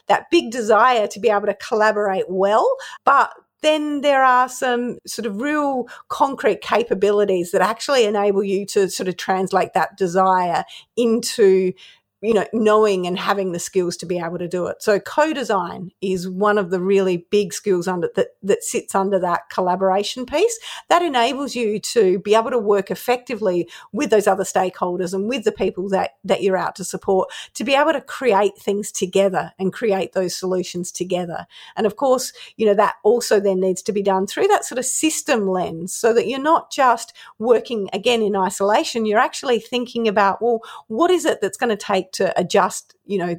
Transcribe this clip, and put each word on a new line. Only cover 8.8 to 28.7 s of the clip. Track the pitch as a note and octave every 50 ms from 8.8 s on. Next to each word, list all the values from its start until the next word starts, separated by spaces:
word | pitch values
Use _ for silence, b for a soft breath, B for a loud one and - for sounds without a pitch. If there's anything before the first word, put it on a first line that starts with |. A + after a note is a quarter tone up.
| G3 F3
sort | - - F#3+ F#3
of | F3+
translate | - - - F#3+ F#3 F#3+ F#3 G3 F#3 E3 - -
that | F#3 D#3+ - -
desire | - F#3+ F3 E3+ F#3+ F#3+ F#3+ F#3 F#3 F3+ F3 E3 D#3 - B B B B B -
into, | A3 A#3+ A3+ A3 A#3+ A#3 - - - G#3 F#3+ F#3+ F#3 F#3+ F3+ F#3 B B B B B B _ _ -
you | G3+ A3 A3+
know, | F#3+ - - -
knowing | A3+ G#3+ G#3+ G#3+ G#3+ G#3+ G#3+ G3 F#3 F3+
and | F3 F3+ F3+
having | F3+ G3 G3+ G3+ F#3+ F#3
the | E3+ F3
skills | - - - F#3+ F3+ F3 F3
to | - F3+
be | E3+ F3
able | F3 E3 E3 F3 E3+
to | F3
do | E3 F#3 F3+ F3
it. | - - -
So | - A3 G3+ F#3+
co-design | - - - D4+ D4+ D#4+ D#4 C#4+ A3 F#3+ G#3 F#3+ F3 F3 F3+ F#3+ F3 F3+ _ -
is | F#3+ F#3+ F#3+ F3+ F3
one | F#3+ F#3 F#3 G#3 G#3 G#3
of | G#3+ F#3+ E3+
the | F#3+ F3+
really | F3+ F#3+ G3+ G3 F#3+ F#3+ F3+ E3+ - -
big | - G#3 G3+ E3+ -
skills | - - G#3 F#3 F3 E3+
under | F#3 F#3 F3 E3 - -
that, | G3 - - _ _
that | - G3 G#3 - -
sits | - - F3+ - - -
under | G3 F#3+ F#3 G3 F#3
that | F3+ F3 F3 - - -
collaboration | - A3 F#3 F3+ F3 F#3 F#3+ F#3+ F#3 G3+ G#3 - - B3+ B3
piece. | A#3+ C4+ D#4 G#4 A#4 A#4 - B B B B B B
That | D#4+ F4 F4+
enables | E4 C4 A#3+ A#3 C4+ C4+ C4+ C#4+ A#3+ -
you | B3 A#3 G#3 G#3+ G3
to | - - - A#3+ G3 F#3 F#3 F#3+
be | - G3+ G#3
able | A3+ A3+ C4+
to | B3+
work | A#3+ G3+ G3+ G3+ G3 G3 -
effectively | F3+ - - - B3 B3 B3 - B3 G3 G#3+ F#3 F3 F3 E3+ B B B B B
with | - A3 D4+ F#3+
those | A3 G#3 G3+
other | G#3 F#3+ G3+ F#3+
stakeholders | - - F#3+ F#3+ F#3+ - - - F3+ F3+ F#3 F#3 F3 F#3+
and | F#3+ G3+ A3
with | C4 A3+ G#3
the | G#3+
people | G#3 - F#3+ F#3 - F3+ F#3 G3+
that, | F#3+ F#3 - - _ _ -
that | F#3 F#3+ -
you're | F#3+ G3+ F#3
out | F3+ E3 D#3 -
to | - -
support, | - - F3 - G#3 F#3+ F#3 - - B B B B B
to | - A3+
be | B3+ C4+
able | C4+ D4 D#4+ D4+
to | C4
create | - - - - C4+ A#3+ G3 F#3+ G#3 G3 -
things | - - A3